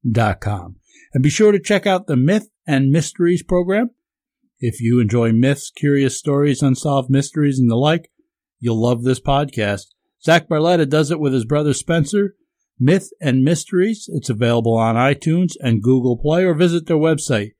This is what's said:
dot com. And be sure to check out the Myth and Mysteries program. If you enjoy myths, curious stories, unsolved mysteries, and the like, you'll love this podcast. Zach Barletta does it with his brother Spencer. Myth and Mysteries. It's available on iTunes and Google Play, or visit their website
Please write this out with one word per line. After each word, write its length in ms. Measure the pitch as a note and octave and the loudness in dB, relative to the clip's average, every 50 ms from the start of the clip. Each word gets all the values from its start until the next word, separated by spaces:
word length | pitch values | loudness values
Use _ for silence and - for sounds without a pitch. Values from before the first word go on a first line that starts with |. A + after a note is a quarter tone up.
| - B2 | -4 -2
dot 300 | A2 A#2 A2+ G#2+ F2+ - | -2 0 0 0 -2 -4
com. 360 | - G#2 G#2 F#2+ F2 F2 F#2 _ _ _ _ - - _ | -6 -6 -6 -6 -10 -16 -20 _ _ _ _ -20 -20 _
And 100 | - B2+ | -2 0
be 80 | C3 D3 | 0 0
sure 220 | D3 - G#3+ G#3+ | 2 4 4 4
to 80 | G#3 G3 | 4 2
check 260 | - - G#3 F#3+ - | 0 -2 -2 0 0
out 200 | G3+ F#3+ F#3 G3+ | 0 -2 -2 -2
the 100 | - C#3+ | -2 0
Myth 320 | B2+ B2+ D3+ G3 G#3+ G#3 _ _ _ _ | 0 2 2 0 0 -2 _ _ _ _
and 240 | - D3 C3+ C3+ C3+ | -2 0 0 2 2
Mysteries 520 | C#3 E3 D3+ - - - F3 E3+ F3+ E3+ | 2 0 0 -4 -4 -2 0 0 0 0
program. 480 | - - F3+ F3+ F3+ F3+ F#3+ G#3 B3 A#3+ _ _ _ _ _ _ _ _ _ _ _ _ _ _ | -2 -2 -2 -2 0 0 0 -2 -2 -4 _ _ _ _ _ _ _ _ _ _ _ _ _ _
If 220 | B2+ A#2 A2 - | -6 -6 -4 -2
you 180 | A#2 A2+ B2 B2 | -2 0 2 2
enjoy 340 | A#2+ G#2+ A#2 A#2+ A#2 A2+ | 2 2 0 0 2 2
myths, 380 | A2+ A2+ B2 C3+ C#3 - - - | 2 2 2 2 0 -2 -6 -16
curious 480 | _ - - C#3+ C#3+ C#3 C#3 C3+ - - | _ -4 0 0 2 2 2 0 -2 -4
stories, 440 | - D3+ C#3+ C#3 C#3+ D3 C#3 C#3 | -4 -2 0 0 0 0 0 0
unsolved 480 | D3 C3+ C3 - - D3+ C#3+ C#3 B2+ B2+ | 2 0 0 0 -2 -2 -2 -2 0 0
mysteries, 480 | C3+ C3+ C#3 - - D#3 D3 C#3+ C3+ C3 | 0 0 0 -2 -4 -2 0 0 2 2
and 120 | B2+ A#2 | 2 2
the 60 | A2+ | 2
like, 340 | A#2 C3+ D3+ D#3+ E3+ - _ _ _ _ _ _ _ _ _ _ _ | 2 2 0 0 -2 -4 _ _ _ _ _ _ _ _ _ _ _
you'll 220 | B2 A#2+ A2+ A2 | -4 -4 -2 0
love 220 | A2+ A#2+ B2 A#2 | 0 0 0 0
this 180 | A#2 C3 C3 - | 0 -2 -2 -2
podcast. 680 | _ - C#3 C#3 D3 C#3 - A#2 G#2+ G2+ G2+ G2 - _ _ _ _ _ _ _ _ | _ -2 -2 0 -2 -4 -4 -4 -4 -4 -4 -6 -8 _ _ _ _ _ _ _ _
Zach 240 | - D#3+ E3+ D#3 _ | 2 2 2 2 _
Barletta 400 | E3+ D3+ D#3 E3+ F3+ E3+ D#3 C#3 | -2 0 2 2 2 2 2 0
does 220 | D3 D#3 D#3+ C#3 | 2 0 0 0
it 100 | F3 D#3 | -2 -2
with 120 | D3+ C#3 | -2 0
his 120 | C3 C3 A#2 | 0 0 -2
brother 300 | A2+ D3 D3 D3+ D3+ C#3 | 0 -2 0 0 0 -2
Spencer. 600 | - - - E3 E3+ D3 D3 - G3+ G3+ G3 - _ _ _ _ _ _ _ _ _ | -2 -2 -2 0 0 0 0 0 -2 -2 -2 -4 _ _ _ _ _ _ _ _ _
Myth 300 | B2 C3+ F3 G3 F#3+ - - _ | 2 2 2 2 0 -6 -18 _
and 240 | F3 C#3+ B2 C3 C3 | -2 0 2 2 2
Mysteries. 640 | D3 E3+ D#3 - - - F3+ F#3 A3 A3+ G#3 - - | 2 0 -2 -4 -4 -2 0 0 0 -2 -6 -10 -8
It's 180 | E3+ D3 - - | -8 -8 -4 -4
available 460 | A#2 G#2 A#2+ A#2 A#2 A#2 A2 A2+ A2+ | -4 0 0 0 2 2 2 0 0
on 200 | A2+ A2+ A2+ A2+ | 2 0 0 0
iTunes 560 | A#2 B2+ C3+ C#3+ C#3 - D#3+ D#3+ F3 F#3 E3+ - - | 2 2 0 0 0 -2 -2 0 0 0 -2 -4 -4
and 220 | - B2+ A2+ G#2+ | -2 0 0 0
Google 340 | G2+ A#2+ C3 C3 A#2+ B2+ B2 | 2 2 2 2 2 0 -2
Play, 280 | A#2+ - D3 D#3 F3 F#3 | 0 -2 -2 0 2 2
or 100 | F#3 E3+ | 0 2
visit 320 | D3+ F3+ F3 E3+ E3+ D#3+ | 2 2 0 0 -2 -2
their 100 | - E3+ | 0 0
website 540 | D3+ D#3 D#3+ D#3+ D3+ - - C3+ G#2+ G#2 G#2 _ _ | 0 2 0 0 -2 -2 -4 -4 -4 -4 -6 _ _